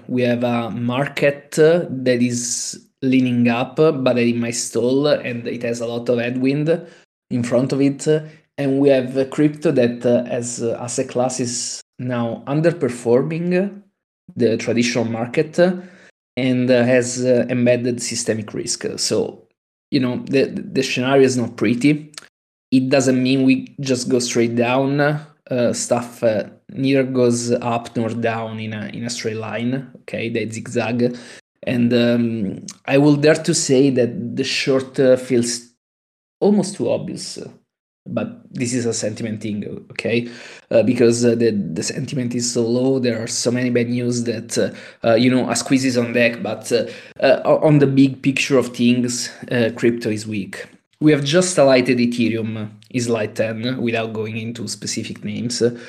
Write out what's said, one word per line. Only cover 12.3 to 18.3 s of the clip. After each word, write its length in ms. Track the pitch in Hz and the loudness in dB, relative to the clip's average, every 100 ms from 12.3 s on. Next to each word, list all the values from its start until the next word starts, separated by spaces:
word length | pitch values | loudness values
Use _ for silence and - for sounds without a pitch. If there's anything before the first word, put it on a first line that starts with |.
| - - | -6 -2
underperforming 1400 | 143 165 156 127 - 120 123 151 160 175 180 202 202 - _ _ _ - - | 2 2 2 -4 -2 2 2 2 -4 0 0 0 -6 -20 _ _ _ -16 0
the 200 | 117 113 | 0 0
traditional 480 | - 117 120 127 110 | 0 0 0 0 -2
market, 520 | 113 117 - 156 - | -4 -2 -2 -2 2
uh, 200 | 180 185 - - - _ _ - | 2 2 -10 -20 -20 _ _ -4
and, 320 | 127 127 123 | 0 0 4
uh, 140 | 123 | 4
has, 420 | 120 127 120 123 127 | 6 4 2 -2 2
uh, 220 | 120 123 | 2 2
embedded 540 | 123 123 123 123 120 | 2 2 2 0 -4
systemic 500 | - 117 - | -6 -6 -4